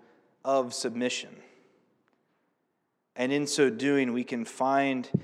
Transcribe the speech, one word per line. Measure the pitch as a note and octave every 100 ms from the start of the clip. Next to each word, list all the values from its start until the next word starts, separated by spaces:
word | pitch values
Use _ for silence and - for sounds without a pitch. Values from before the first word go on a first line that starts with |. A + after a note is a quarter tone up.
| - _ _ _
of | C3+ C3+ B2
submission. | - B2 A#2 B2 - G#2 - - _ _ _ _ _ _ _ _ _ _ _ _ _ _ _ _ -
And | B2+
in | C#3+ C#3+
so | D#3+ C3+
doing, | A2+ C3+ C#3 B2+
we | B2
can | A#2+ B2
find | A2+ - C3 C#3 C#3 C3 A#2+ -